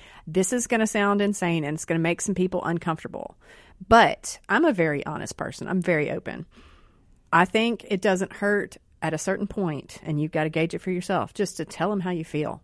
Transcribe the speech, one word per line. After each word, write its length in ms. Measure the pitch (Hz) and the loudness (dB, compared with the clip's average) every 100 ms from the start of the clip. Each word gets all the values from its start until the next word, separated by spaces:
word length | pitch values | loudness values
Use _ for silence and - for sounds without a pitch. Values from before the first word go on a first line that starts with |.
| - - - | -20 -18 -4
this 280 | 170 185 | 0 2
is 120 | 247 - | 0 0
gonna 200 | 226 220 | 0 2
sound 320 | 214 202 202 | 2 2 2
insane 420 | 202 202 175 165 147 | 2 0 0 0 -2
and 100 | 156 | -6
it's 100 | - | -2
gonna 140 | 165 | 0
make 220 | 165 170 | 0 0
some 120 | - 180 | -2 0
people 280 | 185 180 | 0 0
uncomfortable. 720 | 156 170 170 160 - - - - - - - - - | -2 -2 -2 -4 -6 -10 -10 -14 -20 -20 -20 -12 6
But 500 | 226 175 - - - - | 8 8 4 -8 -12 0
I'm 160 | 214 | 4
a 80 | 330 | 4
very 340 | 190 160 143 - | 4 2 0 -4
honest 300 | 151 - - | -8 -8 -8
person. 320 | - - - | -8 -8 -4
I'm 140 | 185 | -2
very 280 | 175 156 147 | 2 2 0
open. 360 | 180 - - - - - - - _ _ _ - | -4 -8 -10 -14 -18 -20 -20 -20 _ _ _ 0
I 100 | 165 | 2
think 420 | 185 220 233 220 - | 4 2 0 -2 -4
it 100 | 190 | 0
doesn't 300 | 208 185 185 | 2 2 -2
hurt 460 | - 202 202 - - _ - | -2 0 0 -2 -10 _ -6
at 120 | 160 | -4
a 40 | 170 | -2
certain 300 | - 196 208 | -2 -2 -4
point, 520 | - 175 143 - - | -2 -2 -4 -10 -14
and 180 | - 147 | -4 -2
you've 100 | 156 | 0
gotta 160 | 156 156 | 0 0
gauge 240 | 156 165 | 0 -2
it 60 | - | -2
for 120 | 185 | -4
yourself, 420 | 180 180 180 107 | -4 0 -2 -2
just 240 | - 185 - | -4 -4 -4
to 80 | 156 | -10
tell 260 | - 180 | -4 -2
'em 80 | 208 | -2
how 120 | 180 | -2
you 120 | 175 | -4
feel, 380 | 165 147 151 - | -4 -4 -4 -6